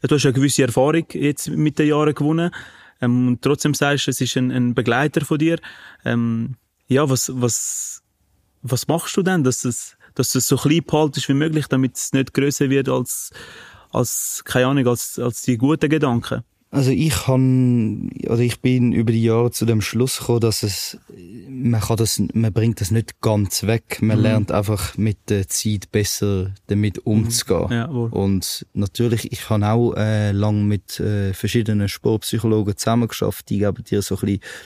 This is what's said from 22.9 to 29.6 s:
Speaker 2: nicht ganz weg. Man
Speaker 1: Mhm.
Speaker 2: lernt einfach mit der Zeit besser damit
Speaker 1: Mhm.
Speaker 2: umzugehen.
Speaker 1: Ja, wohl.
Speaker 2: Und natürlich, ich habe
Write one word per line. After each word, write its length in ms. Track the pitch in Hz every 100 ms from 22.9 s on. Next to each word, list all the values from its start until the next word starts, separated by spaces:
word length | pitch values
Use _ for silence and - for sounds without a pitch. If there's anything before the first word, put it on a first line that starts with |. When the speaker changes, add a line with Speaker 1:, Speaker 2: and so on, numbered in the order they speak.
Speaker 2:
nicht 300 | 113 113 -
ganz 420 | 113 107 101 -
weg. 400 | 98 113 - -
Man 140 | 110 107
Speaker 1:
Mhm. 60 |
Speaker 2:
lernt 280 | 107 110 101
einfach 440 | 87 101 104 - -
mit 220 | 107 101 -
der 160 | 104 92
Zeit 440 | - 107 104 -
besser 600 | 107 104 - 104 98 92 98 -
damit 300 | 104 104 98
Speaker 1:
Mhm. 140 | -
Speaker 2:
umzugehen. 600 | 107 117 117 - - 85
Speaker 1:
Ja, 200 | 120 117
wohl. 180 | 131 117
Speaker 2:
Und 560 | - 98 95 - - -
natürlich, 580 | - 101 - 120 113 -
ich 180 | - -
habe 160 | 107